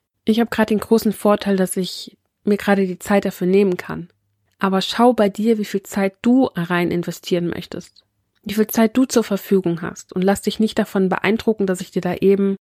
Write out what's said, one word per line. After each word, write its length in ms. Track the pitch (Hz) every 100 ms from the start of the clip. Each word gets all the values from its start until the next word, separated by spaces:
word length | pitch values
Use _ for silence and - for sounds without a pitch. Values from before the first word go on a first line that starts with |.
| _ _
Ich 160 | - 220
hab 100 | 233
grad 200 | - 214
den 100 | 214
großen 320 | - 226 220
Vorteil, 440 | 190 214 208 202 196
dass 200 | 185 -
ich 400 | 180 - - - _ _
mir 120 | - 202
gerade 300 | - 202 190
die 120 | 180
Zeit 260 | - 202
dafür 220 | 196 - 180
nehmen 300 | 190 202 180
kann. 320 | - 160 175 _ _ _ _ _
Aber 220 | 196 190
schau 320 | 190 - 240
bei 160 | 240 208
dir, 300 | 202 214 220
wie 60 |
viel 180 | 202 196
Zeit 340 | - - 196 -
du 280 | 233 247 262
rein 360 | - 170 180 175
investieren 580 | 175 170 175 - 180 170
möchtest. 560 | - - - - _ _ _ _ _
Wie 120 | -
viel 120 | 202 214
Zeit 300 | - 226 -
du 80 |
zur 200 | 262 -
Verfügung 580 | 214 196 - 196 180 170
hast. 300 | - - -
Und 100 | -
lass 200 | 185 196
dich 160 | - -
nicht 200 | 214 -
davon 300 | 208 202 190
beeindrucken, 580 | 180 185 220 - 220 196
dass 140 | 185
ich 100 | 185
dir 120 | -
da 120 | 175
eben 420 | 175 190 196 196 196